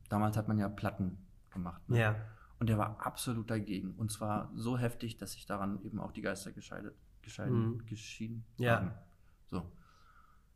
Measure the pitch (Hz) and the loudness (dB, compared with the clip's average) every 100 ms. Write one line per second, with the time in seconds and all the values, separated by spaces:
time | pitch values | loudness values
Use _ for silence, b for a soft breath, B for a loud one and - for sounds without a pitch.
0 | - 104 107 110 107 107 98 - 101 - | 0 4 4 4 4 4 2 0 -2 2
1 | 92 - - - - 95 87 85 - 117 | 0 0 -14 -20 -10 -6 -4 -6 4 6
2 | 110 107 B B B - 113 107 107 110 | 6 4 B B B -2 4 4 2 0
3 | 123 - 131 113 110 110 101 92 95 - | -4 -2 -2 -2 0 0 0 -2 -4 -2
4 | 110 - 107 104 - 113 117 127 117 - | -2 0 0 0 -2 -4 0 2 2 0
5 | 113 - 101 - - 101 98 101 107 107 | -6 -6 -8 -8 -4 -2 0 -2 -4 -4
6 | - 110 98 95 - 107 - 95 104 - | -4 -4 -2 -2 -6 -12 -10 -10 -10 -14
7 | - - 110 - 127 120 113 113 110 107 | -20 -20 -14 -4 2 2 2 -2 -6 -10
8 | - - 113 113 - - 123 113 92 - | -10 -8 -6 -6 -10 0 4 4 2 -4
9 | - - - - - 92 87 b b b | -14 -20 -20 -20 -6 -6 -6 b b b
10 | b b b b b | b b b b b